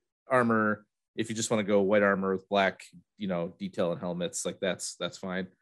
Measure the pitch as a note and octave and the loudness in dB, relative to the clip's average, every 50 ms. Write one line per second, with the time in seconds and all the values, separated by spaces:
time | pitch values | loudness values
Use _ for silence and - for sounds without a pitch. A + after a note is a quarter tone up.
0 | _ _ _ _ _ - C3 B2+ A#2+ A#2 A2+ A2 A2 G#2+ G#2 G#2 - _ _ _ | _ _ _ _ _ 0 2 2 4 4 4 2 2 2 0 -2 -6 _ _ _
1 | _ _ _ - A2 - A2+ G#2+ A2+ - A#2+ G#2+ G#2 F#2+ G#2+ G2+ G2+ F#2+ G#2+ G#2 | _ _ _ -6 -6 -4 -4 -4 -2 0 0 0 2 4 4 4 4 4 4 4
2 | G2+ G2+ G2 F#2+ F#2+ F#2+ F#2+ F#2 - - G2+ G2 G2 F#2+ F2+ - - - - - | 6 4 4 2 2 0 -2 -2 -2 0 2 2 2 2 0 -2 -12 -20 -20 -20
3 | - _ _ - G#2 F#2+ F#2 F2 E2+ E2 - - G2+ F#2 - - G2 E2+ E2+ E2+ | -20 _ _ -8 -6 -4 -2 -2 -4 -4 -6 -8 -10 -8 -4 -2 -2 -2 -2 -4
4 | F#2 F2+ F2 F2 F2 E2 - - - F#2 E2+ - - F#2 F2 - - - - - | -4 -6 -6 -4 -4 -6 -6 -6 -6 -6 -6 -4 -2 -4 -2 -4 -6 -10 -10 -8
5 | F2+ F2 - - - F#2+ F2+ F#2 F#2+ F#2 _ _ | -8 -8 -8 -8 -10 -6 -6 -6 -6 -8 _ _